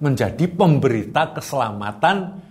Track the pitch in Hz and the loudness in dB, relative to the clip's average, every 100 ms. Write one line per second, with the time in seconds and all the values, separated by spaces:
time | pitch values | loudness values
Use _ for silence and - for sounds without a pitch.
0 | 147 131 101 - 180 175 180 139 127 113 | 0 2 0 0 0 2 4 4 2 0
1 | 101 151 160 143 - 139 110 98 101 - | -2 -2 -2 -4 -6 -4 -2 -4 -8 0
2 | 165 196 185 - - | 0 0 -4 -12 -18